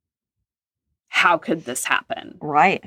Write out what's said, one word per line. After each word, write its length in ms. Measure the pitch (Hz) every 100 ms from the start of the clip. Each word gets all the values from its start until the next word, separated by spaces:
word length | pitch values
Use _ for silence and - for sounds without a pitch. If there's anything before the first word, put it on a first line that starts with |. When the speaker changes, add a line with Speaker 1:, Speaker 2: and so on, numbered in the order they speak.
| _ _ _ _ _ _ _ _ _ _ _
Speaker 1:
"How 320 | - 180 165
could 260 | - 165 123
this 200 | - -
happen?" 520 | - - - - -
Speaker 2:
Right. 420 | 151 147 185 -